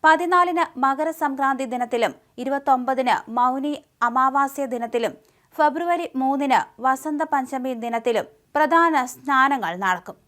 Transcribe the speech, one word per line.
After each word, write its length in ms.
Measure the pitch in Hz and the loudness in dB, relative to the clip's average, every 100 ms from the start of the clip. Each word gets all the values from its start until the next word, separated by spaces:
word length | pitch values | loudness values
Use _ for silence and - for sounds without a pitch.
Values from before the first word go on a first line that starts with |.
പതിനാലിന് 600 | 311 311 339 359 349 349 320 - | 6 4 4 2 2 0 -2 0
മകരസംക്രാന്തി 800 | 269 269 311 320 294 269 269 262 262 | -2 0 -4 -2 -4 -2 -2 -2 -4
ദിനത്തിലും 400 | 247 240 247 214 - _ - | -4 -2 0 0 -2 _ -10
ഇരുപത്തൊമ്പതിന് 760 | 254 277 277 262 247 262 254 196 - 233 | -4 -2 2 2 2 0 0 0 -2 0
മൗനി 340 | 247 262 285 294 _ _ 240 | 0 0 -4 -6 _ _ 0
അമാവാസ്യ 580 | 240 262 269 277 269 269 | 2 2 2 -2 -2 -6
ദിനത്തിലും 400 | 240 233 240 220 - _ _ _ - | -4 -4 -2 -2 -6 _ _ _ 2
ഫെബ്രുവരി 500 | 302 285 349 339 349 262 | 2 2 -2 -2 -2 -2
മൂന്നിന് 400 | 262 277 277 233 - - | 0 0 2 2 0 -2
വസന്ത 380 | 254 262 311 294 302 | -2 0 -2 -4 -2
പഞ്ചമി 400 | 285 262 262 254 247 233 | -2 -4 -6 -6 -6 -6
ദിനത്തിലും 420 | 233 233 220 - _ _ 294 | -4 -2 -2 -4 _ _ 0
പ്രധാന 480 | 302 330 339 311 247 | 2 4 4 2 -2
സ്നാനങ്ങൾ 600 | - 262 269 277 277 180 180 | -8 -2 2 4 2 -4 -4
നടക്കും. 320 | 196 180 - - | -2 -2 -4 -20